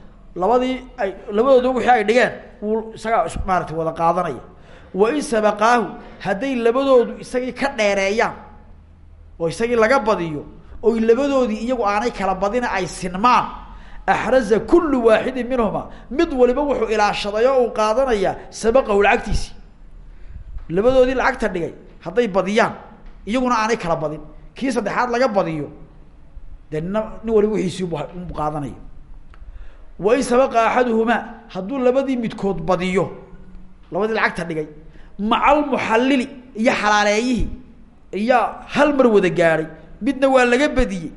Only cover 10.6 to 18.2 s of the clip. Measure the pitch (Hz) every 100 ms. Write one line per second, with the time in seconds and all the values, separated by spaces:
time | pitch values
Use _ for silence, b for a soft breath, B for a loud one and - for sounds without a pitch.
10.6 | B B 220 233 226 233 285 269 240 214
11.6 | 226 254 202 202 240 - 196 185 202 247
12.6 | 240 196 180 - 180 185 247 226 - -
13.6 | - B B B - 170 190 262 202 214
14.6 | - 339 330 262 226 214 247 254 233 254
15.6 | 208 160 - B B 254 339 262 247 254
16.6 | 294 247 220 214 208 165 208 208 254 269
17.6 | 226 208 214 226 269 214